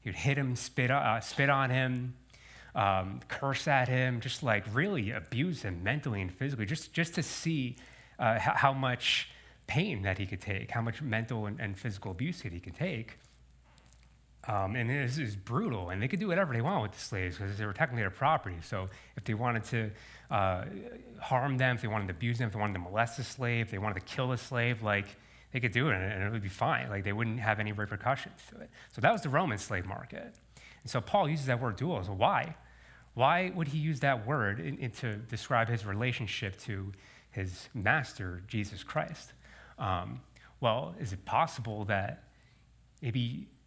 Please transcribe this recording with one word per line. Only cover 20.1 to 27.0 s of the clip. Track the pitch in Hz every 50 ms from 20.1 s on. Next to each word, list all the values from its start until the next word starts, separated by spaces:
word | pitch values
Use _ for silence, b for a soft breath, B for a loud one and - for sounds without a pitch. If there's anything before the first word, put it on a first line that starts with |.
| B B B B -
uh, | 107 98 95 92 90 98 - 202 196 - 240 - - - - - -
harm | - - 139 127 123 143 135 127
them, | 131 127 123
if | 113 -
they |
wanted | 113 107 110 101 92
to | 92
abuse | 80 - 117 120 117
them, | 123 110
if | 95
they | 110
wanted | 104 104 101
to | 92
molest | 87 90 95 107 117 117 - -
a | 123
slave, | - - - 127 120 120 117 113
if | -
they | - 98
wanted | 98 107 104 90 -
to | - -
kill | - 135 127 127
a | 117
slave, | - - 131 123 117 120 123 110 110
like, | 107 104 101 104 101 - B B B B B B B -
they | 131
could | 120 123
do | 92 - 135 160
it | 120
and, | 92 92 98 107
and | 95 95
it | 101 113
would | 113 95
be | 98
fine. | 92 - 113 131 160 120 127 127
Like, | 107 101